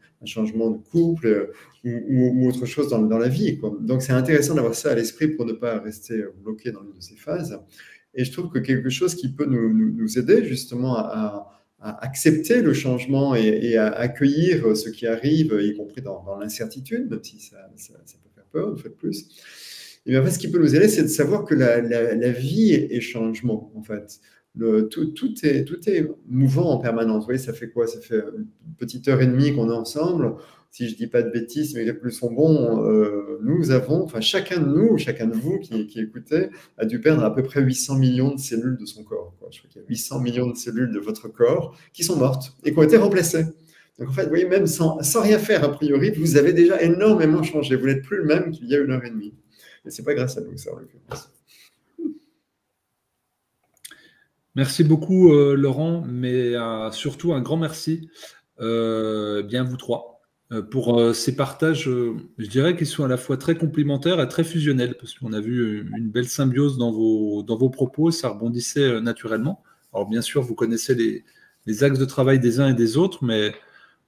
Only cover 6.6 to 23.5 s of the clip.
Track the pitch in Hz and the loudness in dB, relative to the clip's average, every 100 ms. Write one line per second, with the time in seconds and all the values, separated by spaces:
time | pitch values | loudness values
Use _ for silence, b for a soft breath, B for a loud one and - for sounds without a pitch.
6.6 | 123 104 101 92 90 104 147 170 139 95 | -10 -12 -18 -20 -20 -18 -8 -8 -6 -12
7.6 | - B B B B 131 127 - 175 240 | -18 B B B B -6 -6 -4 -6 -4
8.6 | 131 131 131 - 180 170 135 - 147 120 | -2 -2 -2 -2 -2 -2 -8 -4 -2 0
9.6 | 113 110 110 113 110 127 131 233 - 131 | 2 2 2 0 -2 -2 4 4 4 -6
10.6 | - 120 131 117 107 110 107 101 - b | -8 -6 -4 -2 -4 -6 -6 -8 -16 b
11.6 | b _ 107 107 127 - 156 - - 247 | b _ -16 -12 -10 0 2 2 2 2
12.6 | 165 131 131 123 135 139 139 120 107 107 | 4 2 0 -2 0 0 2 2 2 2
13.6 | 120 110 107 110 123 - 143 147 180 151 | 2 2 2 0 -4 2 2 4 2 2
14.6 | 113 107 113 - 117 113 135 160 151 107 | 2 0 -2 -6 -4 -2 0 2 2 0
15.6 | 104 104 107 127 101 90 90 98 107 - | -2 -4 -10 -12 -12 -12 -12 -10 -10 -10
16.6 | 110 131 131 240 254 107 - - - 95 | -10 -12 -8 -8 -6 -8 -12 -20 -20 -20
17.6 | - - - - _ _ _ _ _ - | -20 -20 -20 -20 _ _ _ _ _ -6
18.6 | 202 - - - - - - B B B | -6 -8 -14 -10 -8 -8 -12 B B B
19.6 | B B B B - 131 160 180 - 170 | B B B B -2 2 2 0 -2 2
20.6 | 143 147 208 160 - - 143 208 - 139 | 4 6 6 4 0 0 0 0 0 2
21.6 | 123 120 117 117 117 110 123 123 139 202 | 4 4 2 0 0 0 0 0 -2 4
22.6 | 220 156 143 117 113 113 113 110 120 | 4 4 2 -4 -6 -4 -4 -4 -4